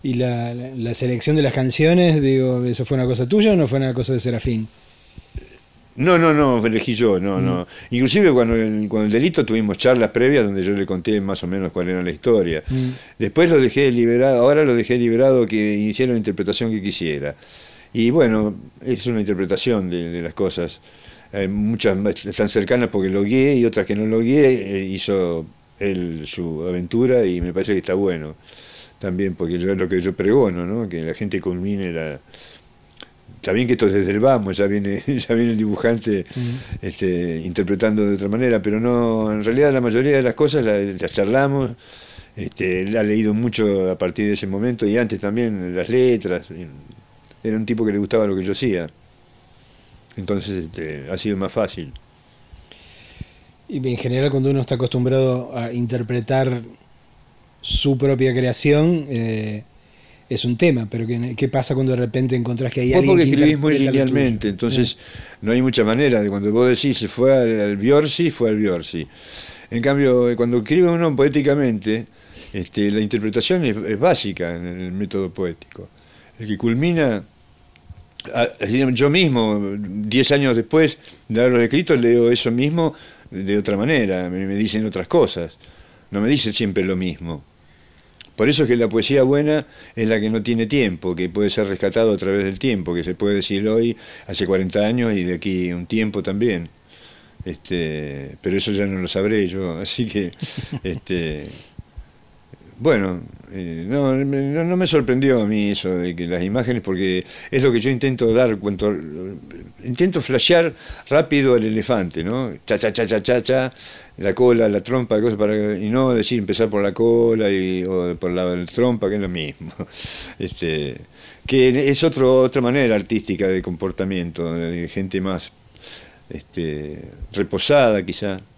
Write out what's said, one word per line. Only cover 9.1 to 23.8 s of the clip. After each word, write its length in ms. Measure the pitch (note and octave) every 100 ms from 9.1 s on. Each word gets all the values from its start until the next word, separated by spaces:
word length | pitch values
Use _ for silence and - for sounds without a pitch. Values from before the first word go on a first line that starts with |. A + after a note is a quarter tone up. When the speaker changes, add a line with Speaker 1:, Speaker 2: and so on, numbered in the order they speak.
Speaker 2:
Delito 320 | A2 E3 E3
tuvimos 340 | A#2 A2+ G#2 -
charlas 300 | B2+ B2+ A2
previas 320 | A#2 B2+ C#3+ G#2+
donde 160 | G2
yo 100 | F#2
le 120 | G2+ G2
conté 340 | F#2 G2 G#2+
más 200 | G2 F#2
o 40 | F2
menos 240 | G2 F#2
cuál 180 | F#2 F2+
era 140 | F2+
la 80 | F2+
historia. 500 | D#2 B2+ A2+ E2+ D#2 -
Speaker 1:
Mm. 200 | B2+ B2+ C3 - -
Speaker 2:
Después 320 | G#3+ - F3+
lo 100 | D#3
dejé 300 | B2+ C#3 C#3+
liberado, 500 | A#2+ A#2 A#2+ C3 B2+
ahora 200 | B2+ D3 D3
lo 100 | A#2+
dejé 200 | G#2+ B2
liberado 500 | A#2+ A#2 C3+ C3 A2+
que 260 | A2 G#2+ G#2
hiciera 360 | G#2+ G#2 C3
la 60 | A#2
interpretación 500 | G#2+ F#2 F#2+ G2+ A#2
que 120 | G#2+
quisiera. 500 | G2 - E2+ C#2+ C#2+ C#2+ - - - - -
Y 180 | B2 A#2
bueno, 420 | D3+ B2 A2 G#2+ G#2 - - -
es 220 | A#2+ B2
una 140 | A2
interpretación 680 | G2+ F#2 F#2 F#2 C3 A2 F#2
de, 200 | F2 E2+
de 120 | E2+
las 140 | E2 -
cosas. 460 | G2 F2+ E2+ - - - - - -
Hay 140 | G2+ F#2+
muchas 500 | G#2 G#2+ A2+ A2 F#2+
más 260 | G#2 - G2+
están 240 | G2+ G#2
cercanas 400 | A2+ G2 B2 A2+
porque 200 | G#2 F#2+
lo 140 | G2
guié 320 | G2+ C3 C3+ C3+
y 100 | A#2
otras 200 | A2